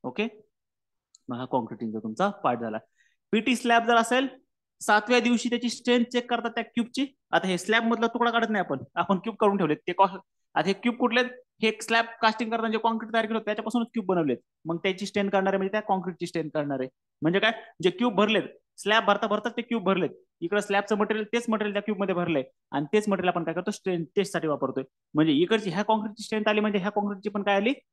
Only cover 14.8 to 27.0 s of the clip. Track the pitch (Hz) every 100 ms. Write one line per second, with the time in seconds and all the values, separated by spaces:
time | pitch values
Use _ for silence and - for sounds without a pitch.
14.8 | 190 185 202 208 196 196 190 196 190 214
15.8 | 214 190 180 170 170 170 156 156 143 135
16.8 | 131 _ _ _ 156 185 214 226 - _
17.8 | 180 175 247 190 214 214 135 - _ -
18.8 | 196 214 202 202 220 208 233 226 233 233
19.8 | 185 185 170 - _ _ 170 208 202 202
20.8 | 202 208 214 220 214 233 233 220 208 202
21.8 | 208 208 196 175 175 151 127 _ _ 139
22.8 | 147 214 208 196 180 175 160 165 180 208
23.8 | - 180 165 - 185 170 156 143 131 131
24.8 | 131 _ _ 147 160 143 175 220 202 165
25.8 | 208 220 214 - - 220 214 208 214 202
26.8 | 185 208